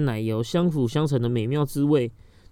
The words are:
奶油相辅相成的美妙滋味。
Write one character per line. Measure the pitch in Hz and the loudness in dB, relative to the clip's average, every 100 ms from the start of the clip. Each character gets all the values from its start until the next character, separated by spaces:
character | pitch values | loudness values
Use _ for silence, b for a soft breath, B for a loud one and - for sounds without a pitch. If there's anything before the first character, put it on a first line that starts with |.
奶 | 143 110 | 0 0
油 | 110 110 | -2 -2
相 | 117 170 175 | -2 0 0
辅 | 156 120 | 0 0
相 | 147 156 | 0 0
成 | 135 | 0
的 | 120 | 0
美 | 120 110 | 0 0
妙 | 147 | -2
滋 | 139 143 | -2 0
味。 | 143 151 117 b b b b | 2 2 0 b b b b